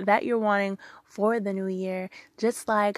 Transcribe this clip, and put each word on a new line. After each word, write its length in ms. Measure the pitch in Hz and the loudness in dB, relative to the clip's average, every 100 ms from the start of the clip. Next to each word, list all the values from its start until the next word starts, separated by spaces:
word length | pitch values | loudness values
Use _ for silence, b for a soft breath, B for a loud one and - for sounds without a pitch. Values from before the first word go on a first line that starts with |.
that 220 | 190 214 | 2 2
you're 140 | 247 233 | 2 0
wanting 400 | 214 202 196 196 B B | 2 2 0 -4 B B
for 360 | _ - 214 233 | _ -2 0 0
the 120 | 196 | -2
new 140 | 190 190 | -4 -4
year, 420 | 185 185 185 185 B B - | -4 -4 -6 -8 B B -4
just 300 | 220 - - | -2 -2 0
like 280 | 214 208 | 2 2